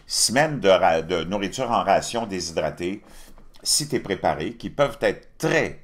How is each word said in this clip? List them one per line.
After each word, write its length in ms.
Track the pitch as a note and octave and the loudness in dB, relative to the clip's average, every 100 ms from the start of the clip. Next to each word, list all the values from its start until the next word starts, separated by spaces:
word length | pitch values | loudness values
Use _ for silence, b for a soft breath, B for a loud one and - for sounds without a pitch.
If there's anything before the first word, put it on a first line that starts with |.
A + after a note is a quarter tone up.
| B | B
semaines 520 | - - A#2 D#3 C#3+ | -2 0 2 0 2
de 80 | F#2+ | 6
ra-, 340 | F2+ F2+ E2 | 6 6 2
de 220 | D#2 F2+ | 0 -2
nourriture 440 | E2 G2+ G2 - B2 | -2 -4 -4 -4 0
en 140 | A2 | 2
ration 440 | F#2 G#2 - A#2 A2+ | 4 4 2 -4 -4
déshydratée, 760 | F#2 E2 E2 D#2 D2 F2+ G#2 - B B B - - | -6 -6 -4 -4 -2 -6 -6 -12 B B B -20 -10
si 240 | - - D3 | -4 -2 -2
t'es 100 | A#2 | -4
préparé, 560 | G#2 F#2 F#2 D2 F2 | -4 -2 0 0 -4
qui 160 | A#2 G2 | -8 -8
peuvent 280 | - C#3 - | -2 -2 0
être 360 | A2 - - - | -2 -2 -8 -6
très, 460 | D#3+ D#3+ G#2 - | 0 0 0 -6